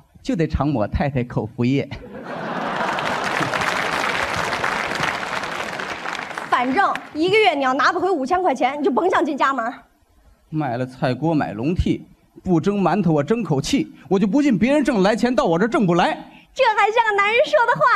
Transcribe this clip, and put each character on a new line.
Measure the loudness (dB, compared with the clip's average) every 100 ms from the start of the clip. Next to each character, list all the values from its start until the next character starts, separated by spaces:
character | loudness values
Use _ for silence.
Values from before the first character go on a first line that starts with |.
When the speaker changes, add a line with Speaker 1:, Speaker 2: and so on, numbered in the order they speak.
| -18 -12
Speaker 1:
就 | -4 -2
得 | 0
常 | 0 0
抹 | 0 0
太 | 0 -2
太 | -2
口 | -2 -4
服 | -4 -2
液。 | 0 0 -2 -10 -16 -16 -12 -10 -8 -8 -6 -4 -4 -4 -4 -4 -4 -4 -2 -2 -2 -2 -2 -4 -2 -2 -4 -4 -4 -4 -2 -4 -4 -4 -4 -4 -6 -6 -6 -8 -8 -8 -8 -8 -8 -8 -8 -10 -2
Speaker 2:
反 | 0 2
正 | 2 2 0 -6
一 | -2 2
个 | 4
月 | 4
你 | 4
要 | 0
拿 | 2 2
不 | 2
回 | 0
五 | 0
千 | 0 0
块 | 0
钱， | 2 0 0
你 |
就 | 0
甭 | 2 2
想 | 2
进 | 0 0
家 | 0
门 | 0
儿。 | -4 -8 -18 _ _ _ _ _ _
Speaker 1:
卖 | -4 -2 -4
了 | -6
菜 | -4 -4
锅 | -2 0
买 | 0 0
笼 | -2 -2
屉， | 0 0 -2 -6 -20 _ -10
不 | 0 2
蒸 | 2 2
馒 | 2 2
头 | 2
我 | 2
争 | 2 -2
口 | 0 -2
气， | 0 -2 -2 -10 -2
我 | 2
就 | 2
不 | 2
信 | 2 2
别 | 2
人 | 2
挣 | 2 2
来 | 2
钱 | 2 0
到 | 2
我 | 2 2
这 | 2
挣 | 2 2
不 |
来。 | 4 2 -2 -10 -20 _
Speaker 2:
这 | 0 2 4
还 | 2
像 | 2
个 | 2 2
男 | 2
人 | 2
说 | 4 2 2
的 | 2
话。 | 4